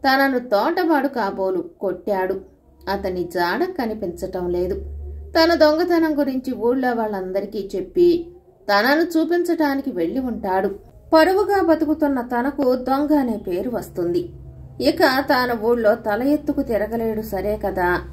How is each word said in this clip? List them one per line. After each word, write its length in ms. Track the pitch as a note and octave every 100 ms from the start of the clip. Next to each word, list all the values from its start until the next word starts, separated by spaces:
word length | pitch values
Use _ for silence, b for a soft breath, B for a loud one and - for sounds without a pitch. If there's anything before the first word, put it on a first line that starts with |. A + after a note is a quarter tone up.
| C#4
తనను 320 | C4+ C4+ B3+
తోటవాడు 680 | B3 D4+ B3 F4 E4+ D4+ C#4
కాబోలు 560 | B3 G3 - F#3+ F#3 - -
కొట్టాడు. 640 | G3 F3+ - G3 F#3+ F#3+ - - _ _ -
అతని 340 | G3 G3 F3+
జాడ 400 | E3+ F3+ F3 G#3
కనిపించటం 880 | F#4 F#4 A#3 G#3+ F#3 E3+ F#3 F#3 F3+
లేదు. 260 | F3 F#3 G3+ - - - - -
తన 240 | E4+ E4
దొంగతనం 680 | E4+ D4+ D#4 F4+ E4+ D#4+ C#4+
గురించి 360 | C#4 C4 C4 A3
ఊళ్ళో 380 | A3+ C4 B3
వాళ్ళందరికీ 760 | A#3 A3 G3+ F#3 F#3+ G3+ A3 G3 F#3+
చెప్పి 560 | - F3+ F3 E3+ - - - _ -
తనను 300 | G3+ A#3 D4
చూపించటానికి 880 | E4+ D#4+ D#4+ F4 E4+ E4 D4 C#4 C#4
వెళ్ళి 280 | F3+ E3 A#3+
ఉంటాడు. 480 | C4 G#3+ G3 F#3+ G3 - - - -
పరువుగా 500 | D#4+ D#4+ F#4+ G4+ G4+
బతుకుతున్న 580 | E4+ D#4 D4+ D#4 D4 C4+
తనకు 540 | A#3+ A#3+ C4 C#4+ C4 B3+
దొంగ 400 | B3 C4+ D4 D4+
అనే 220 | B3 A#3 G3+
పేరు 220 | F3 B3
వస్తుంది. 640 | A3 - F#3 F3 F3 - - - - - -
ఇక 180 | B3+ - D#4+ C4
తాను 460 | C#4 C4 B3 A#3 G#3+
ఊళ్ళో 300 | A#3+ G#3+ A#3
తల 280 | A3 G#3
ఎత్తుకు 380 | C4 D4 D4 C#4+
తిరగలేడు 600 | C#4 G#3+ G#3+ A#3 A3+ A3
సరే 380 | A3 G3 G3 G#3+ G3+
కదా 360 | F#3+ F3 F3 -